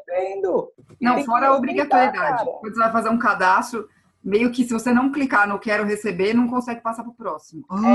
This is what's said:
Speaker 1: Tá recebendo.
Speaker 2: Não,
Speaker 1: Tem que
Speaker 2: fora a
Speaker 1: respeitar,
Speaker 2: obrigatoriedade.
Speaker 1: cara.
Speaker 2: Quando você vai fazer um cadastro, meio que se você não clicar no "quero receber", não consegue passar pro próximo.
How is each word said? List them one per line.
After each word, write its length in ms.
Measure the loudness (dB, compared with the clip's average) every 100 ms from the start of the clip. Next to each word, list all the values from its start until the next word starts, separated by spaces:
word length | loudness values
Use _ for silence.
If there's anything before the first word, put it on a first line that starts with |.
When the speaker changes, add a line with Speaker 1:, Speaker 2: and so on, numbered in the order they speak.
| -6
Speaker 1:
Tá 80 |
recebendo. 580 | -4 -4 -4 -2 -2 -4 -14 _ -4
Speaker 2:
Não, 140 | 0
Speaker 1:
Tem 100 | 0
que 60 | 0
Speaker 2:
fora 180 | 2 4
a 20 |
Speaker 1:
respeitar, 60 | 2
Speaker 2:
obrigatoriedade. 880 | 0 -2 2 4 4 2 -2 -2
Speaker 1:
cara. 0 |
Speaker 2:
Quando 300 | -4 -8 -10
você 60 | -2
vai 120 | 0
fazer 160 | 0 0
um 80 | 0
cadastro, 680 | 0 2 4 2 0 -8 -10 _ _ _ -2
meio 240 | 0 2
que 100 | 0
se 80 | -2
você 200 | 0 2
não 180 | 2 2
clicar 380 | 0 0 2 2
no 100 | 0
"quero 260 | -2 0
receber", 500 | 0 -2 -4 -2 0
não 120 | 2 0
consegue 320 | -2 -4 -8
passar 200 | -8 -8
pro 120 | -12
próximo. 480 | -12 -10 -10 -12 -20 -10 -2 4